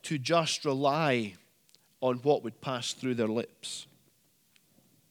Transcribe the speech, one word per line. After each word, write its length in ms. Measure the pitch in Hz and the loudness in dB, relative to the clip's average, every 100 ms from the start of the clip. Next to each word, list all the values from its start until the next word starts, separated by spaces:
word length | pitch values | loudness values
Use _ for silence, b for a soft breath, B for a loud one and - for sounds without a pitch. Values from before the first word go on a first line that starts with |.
to 120 | - 151 | -6 -4
just 480 | 123 165 160 - | 2 2 2 0
rely 720 | 151 135 139 147 151 123 107 - _ _ _ _ _ _ | -2 2 2 4 2 2 0 -8 _ _ _ _ _ _
on 160 | 127 123 | -2 0
what 200 | 135 139 | 2 2
would 200 | 113 - | 0 -8
pass 320 | 143 123 - | -6 -6 -6
through 220 | - 127 120 | -4 -2 0
their 120 | 110 | 0
lips. 580 | 113 - _ - - - _ _ _ _ _ _ _ _ _ _ _ _ | -2 -4 _ -12 -12 -14 _ _ _ _ _ _ _ _ _ _ _ _